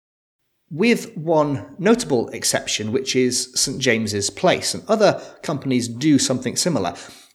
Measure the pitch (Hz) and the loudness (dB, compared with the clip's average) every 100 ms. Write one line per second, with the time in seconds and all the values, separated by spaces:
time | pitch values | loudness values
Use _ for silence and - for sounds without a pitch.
0 | _ _ _ _ _ _ - 151 226 233 | _ _ _ _ _ _ -10 0 2 2
1 | - - 156 156 147 131 - - 190 233 | 0 -8 0 2 2 -2 -6 -2 2 2
2 | 151 123 - 117 - - - - 110 123 | 2 -2 -2 -4 -2 -2 -2 -6 -2 -2
3 | - 131 127 123 - - - 123 131 113 | 0 2 2 0 -4 -2 -2 0 0 2
4 | 107 101 98 - 180 139 - 92 - 214 | 0 -2 -4 0 0 2 -2 -6 -2 2
5 | 196 - - - - 143 135 127 113 117 | 4 2 -4 -12 -6 -4 -2 0 -2 0
6 | 156 139 - 127 120 123 185 131 85 - | 4 4 4 -2 -4 -2 0 0 -2 -6
7 | - - - | -12 -20 -20